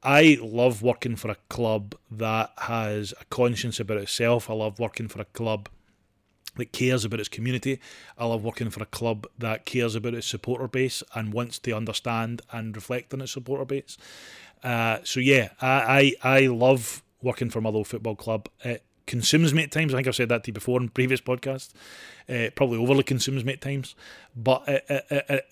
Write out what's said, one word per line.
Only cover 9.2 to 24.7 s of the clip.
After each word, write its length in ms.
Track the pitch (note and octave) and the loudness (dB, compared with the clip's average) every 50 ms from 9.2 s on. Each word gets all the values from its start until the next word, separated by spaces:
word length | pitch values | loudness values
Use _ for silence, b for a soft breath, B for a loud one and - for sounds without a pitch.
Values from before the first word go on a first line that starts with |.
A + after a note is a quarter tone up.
| A2 - _ A#2 | -8 -14 _ -8
that 260 | A#2 A2 A2 - - | -6 -4 -6 -6 -6
cares 300 | - - B2+ A#2 A2+ G#2+ | -4 -2 -2 0 0 -2
about 180 | A#2 G#2+ A#2+ A#2 | -4 -4 -6 -6
its 140 | A#2+ - | -6 -6
supporter 400 | - - - - A#2+ B2+ A#2+ C3 | -8 -8 -6 -6 -6 -6 -4 -6
base 340 | A#2+ - B2+ C3+ B2+ - - - - - | -4 -2 0 0 0 -2 -6 -10 -8 -8
and 180 | A#2 G#2+ G#2+ G#2 | -6 -6 -4 -4
wants 240 | A#2 A#2+ A#2 - - | -4 -6 -6 -8 -8
to 120 | - B2 | -6 -6
understand 720 | A2 A2 A#2 A2 G#2+ - - A#2+ A#2 A2+ A2+ A#2 A#2+ A2+ - - | -4 -4 -4 -4 -6 -6 -4 -2 -2 -2 -2 -4 -6 -10 -12 -12
and 240 | - A#2 A2 A2 G#2 | -10 -10 -8 -8 -10
reflect 380 | G#2+ - - B2 B2 - - C3+ | -10 -8 -6 -6 -6 -6 -8 -10
on 80 | C3+ | -10
its 100 | C3 - | -8 -8
supporter 340 | - C3+ B2 B2+ C#3 C#3 C3+ | -10 -10 -6 -6 -6 -4 -4
base. 320 | C3+ C#3 C#3 - - - - B B B B B B B B B B B B - | -4 -6 -6 -6 -10 -18 -20 B B B B B B B B B B B B -6
Uh, 360 | B2+ A#2+ A#2 A2+ A2+ A2 - - | -4 -2 0 0 0 0 -2 -4
so 160 | - - C3 | -4 -2 2
yeah, 300 | B2+ C3+ C#3 B2+ G#2+ F#2 - - | 4 6 6 6 4 0 -4 -2
I, 520 | B2+ C3 C3+ C#3 A2+ A#2 C3+ C#3 C#3 C#3 - - - | 0 2 2 4 4 4 6 6 6 6 4 2 2
I, 180 | B2+ C3+ C3+ | 4 6 6
I 60 | C3+ | 6
love 540 | C3 A#2+ A2+ B2 C3 C3+ B2 A2+ - - - _ _ _ - | 6 4 4 6 6 6 4 2 -6 -10 -12 _ _ _ -6
working 280 | - B2 A2+ - B2+ A#2 | -4 -4 -2 -2 -4 -4
for 120 | - A2+ | -4 -4
Motherwell 240 | A2 A2 G#2+ G#2+ G2+ | -2 -2 0 -2 -2
Football 300 | - B2 G#2+ G#2+ A2+ G#2 | -4 -6 -6 -6 -6 -6
Club. 340 | - - A2+ A2 G#2 - - _ - - | -6 -4 -4 -4 -4 -6 -10 _ -10 -8
It 200 | B2 A#2 - _ _ _ _ - | -8 -8 -8 _ _ _ _ -10
consumes 460 | - B2+ A#2+ G#2+ - D3+ D#3 E3 D3+ C#3 | -6 -4 -2 2 4 6 6 6 6 4
me 100 | D#3+ D#3 | 2 2
at 80 | C#3 | 0
times. 220 | - D#3 D#3+ C#3+ C3 | 0 0 0 2 0
I 40 | |
think 100 | B2+ C3 | 0 0
I've 80 | C3 B2 | 0 0
said 140 | - B2 A2+ | 0 2 2
that 140 | A#2+ A2+ - | 0 0 -2
to 60 | A#2+ | -4
you 40 | G#2+ | -8
before 260 | A2 - B2+ B2 B2+ | -6 -2 0 0 0
in 100 | B2+ A2 | 0 0
previous 320 | - C3 C3 B2+ C3+ B2 | 0 0 2 2 2 0
podcasts. 500 | - B2+ B2+ B2 - C3+ C3+ C3+ - - - B B B B B B B B B B B | 0 -2 -4 -4 -4 -6 -6 -8 -10 -16 -20 B B B B B B B B B B B
Uh, 40 | B2+ | -4
it 220 | A#2 A#2 A2+ - | -2 -2 -2 0
probably 220 | - C#3 B2 A#2 | 0 0 2 2
overly 260 | A2+ A#2+ B2+ C3+ C#3 C3+ | 2 4 4 4 4 4
consumes 400 | - C3+ A#2+ - C3+ C3+ C3+ A2+ | 2 0 0 0 -2 -4 -4 -4
me 100 | C3+ C3 | -4 -6
at 80 | - | -6
times, 340 | - C#3 C#3 C#3 B2+ - - B B B B B B B B | -6 -6 -6 -6 -6 -10 -14 B B B B B B B B
but 320 | A#2+ A2 C3 B2+ C3+ - | -2 2 2 2 2 2
it, 180 | C#3+ | 0